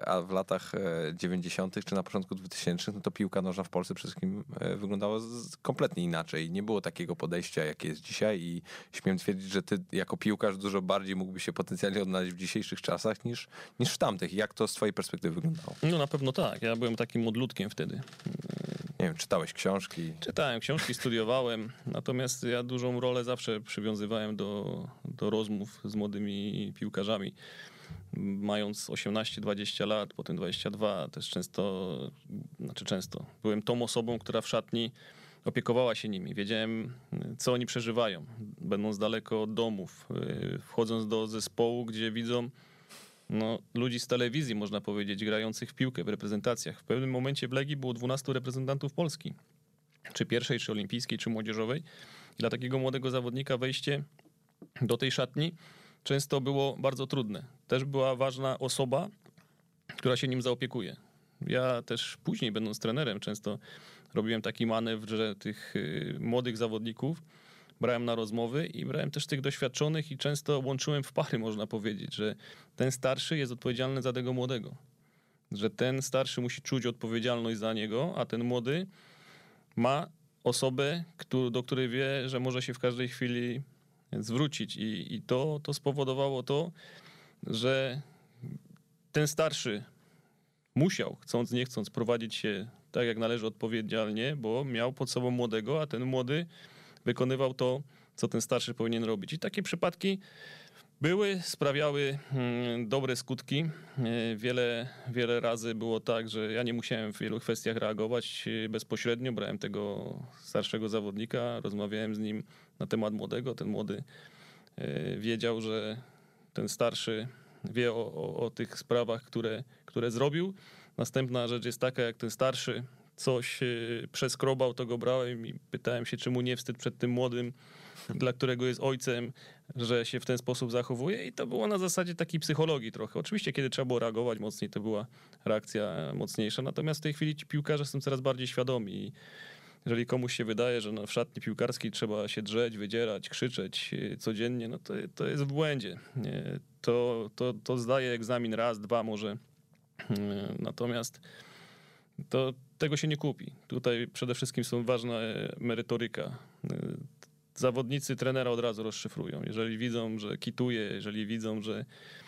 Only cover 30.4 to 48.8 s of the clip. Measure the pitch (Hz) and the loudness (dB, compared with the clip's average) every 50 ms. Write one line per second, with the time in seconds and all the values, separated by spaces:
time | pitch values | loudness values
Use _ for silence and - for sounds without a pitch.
30.4 | 95 87 92 - - - 101 104 110 104 101 90 69 - - - 90 - - - | -2 -2 -4 -4 -4 -4 -2 0 2 2 2 0 -2 -6 -6 -8 -8 -4 -4 -4
31.4 | 90 - - - 95 101 95 92 95 92 78 62 67 - - - - - 95 101 | -4 -2 -2 -2 0 0 0 -2 -2 -4 -4 -4 -6 -8 -10 -14 -14 -10 -10 -8
32.4 | - - - - - - - - 95 - 104 92 - - - - - - - - | -8 -10 -10 -10 -10 -8 -8 -8 -4 -2 -2 -2 -2 -4 -8 -10 -10 -10 -10 -4
33.4 | - 107 104 107 104 - 123 120 120 113 - 120 113 117 120 110 - - 107 113 | 0 0 0 2 0 0 0 0 0 0 0 0 0 0 -2 -2 -2 -2 0 0
34.4 | - - - 113 - - - 117 117 113 - - - - - - - - - - | 0 2 0 0 0 0 0 0 0 -2 -4 -8 -16 -20 -20 -20 -20 -20 -20 -6
35.4 | - 117 - 127 - - 117 123 127 120 110 - - 107 101 95 90 - 101 101 | -6 -2 0 2 2 4 4 6 6 4 4 2 -2 -2 -4 -4 -4 -4 -2 -2
36.4 | 101 101 113 110 110 110 113 113 110 120 123 - - - - - - - - - | 0 0 2 2 2 0 0 -2 -2 -4 -8 -12 -8 -6 -4 -4 -4 -4 -6 0
37.4 | - 127 123 123 123 - - 123 113 117 110 120 117 107 92 82 76 - 117 113 | 2 2 4 4 2 0 -2 -2 -2 0 2 2 2 2 2 -2 -6 -10 -12 -12
38.4 | 107 104 101 - - 95 101 98 104 107 104 98 107 107 113 110 104 - 113 110 | -12 -12 -10 -8 -2 0 0 2 2 0 0 2 2 2 2 0 0 0 0 0
39.4 | 107 107 110 107 117 113 107 98 90 - - - - - - - - - - - | 0 0 2 2 2 2 0 -2 -4 -8 -10 -14 -10 -6 -4 -2 -2 -2 -2 -2
40.4 | 90 - - - - - - - 117 107 117 113 110 107 113 110 110 110 110 110 | -2 -2 -4 -4 -8 -2 0 2 2 2 2 0 0 2 2 2 2 0 -2 -4
41.4 | 101 - - - 117 117 120 120 120 113 110 110 113 113 107 117 117 117 120 123 | -4 -2 2 4 4 4 4 2 -2 -2 -2 -2 -2 0 0 -2 0 0 0 0
42.4 | 120 120 - - - - - - - - - - - - - - _ - - 107 | 0 -2 -6 -12 -20 -20 -20 -20 -20 -20 -20 -20 -20 -20 -20 -18 _ -2 0 0
43.4 | 110 110 117 - - - - 117 120 127 120 120 - - 123 123 123 120 117 156 | 2 2 0 -2 -4 -4 -2 0 0 0 0 -2 0 2 2 4 4 4 2 2
44.4 | 156 123 110 107 104 101 104 101 - - 104 104 101 98 101 98 107 107 107 107 | 0 2 0 0 0 0 -2 -2 -2 0 0 0 0 0 -2 0 2 2 2 2
45.4 | 110 113 110 - 120 - - - 135 127 123 - 85 95 107 98 - 104 107 104 | 2 0 -2 -4 -6 -8 -2 0 0 0 0 -2 -2 -2 -2 -2 -2 -2 -2 0
46.4 | 98 123 120 117 - - - - - - 110 127 131 131 131 127 127 139 143 - | 2 2 0 0 -2 -6 -8 -6 -2 0 0 2 2 0 0 0 0 0 0 0
47.4 | 143 120 127 135 143 143 151 139 131 127 120 113 120 127 131 135 - - 131 127 | -2 0 0 0 0 0 -2 -2 -2 -2 -2 0 0 0 0 0 0 0 0 0
48.4 | 123 127 123 131 131 127 139 139 | 0 -2 -2 -2 0 0 0 0